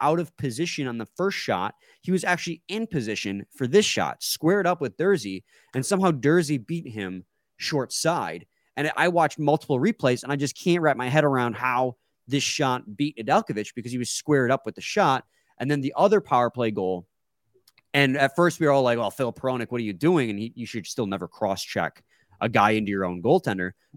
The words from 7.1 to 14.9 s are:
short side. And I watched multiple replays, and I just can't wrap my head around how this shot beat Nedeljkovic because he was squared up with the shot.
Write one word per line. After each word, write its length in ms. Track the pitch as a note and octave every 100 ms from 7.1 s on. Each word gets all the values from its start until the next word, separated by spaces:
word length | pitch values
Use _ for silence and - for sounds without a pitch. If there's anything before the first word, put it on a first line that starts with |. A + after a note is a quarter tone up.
| F#2 - _ _ _
short 360 | - D3+ B2
side. 520 | - D#3+ E3 F#2 E2+ - _ _ -
And 160 | C#3+ -
I 100 | E3+
watched 320 | E3+ D3+ -
multiple 400 | D3 D3 - C3
replays, 440 | F3 A#3 C3+ B2
and 80 | B2+
I 40 | C#3+
just 220 | C#3 -
can't 240 | - F3
wrap 160 | D#3 C3
my 100 | B2+
head 160 | D3+
around 320 | D3 C3 A#2+ A2
how 400 | B2+ B2 B2+ A#2+ _ _ -
this 160 | C#3
shot 540 | B2+ - C3+ B2+ G#2 G#2
beat 200 | D3 C#3
Nedeljkovic 560 | A2 E3+ A3 G#2 G#2 -
because 160 | A#2
he 80 | B2
was 100 | A#2+
squared 420 | - - D3 B2
up 140 | C3 -
with 100 | -
the 60 |
shot. 420 | -